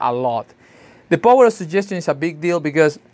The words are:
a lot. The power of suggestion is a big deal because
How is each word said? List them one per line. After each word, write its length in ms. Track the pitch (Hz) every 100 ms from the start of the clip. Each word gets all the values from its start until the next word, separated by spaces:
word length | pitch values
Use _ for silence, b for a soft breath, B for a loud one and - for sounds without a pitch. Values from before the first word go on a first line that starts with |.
a 120 | 123
lot. 320 | 123 127 117 - _ b b b b b
The 100 | 170
power 280 | 233 254 240
of 60 |
suggestion 460 | 220 165 190 196 185
is 100 | 165
a 60 |
big 260 | 139 165 151
deal 180 | 170 175
because 400 | 151 147 151 151 _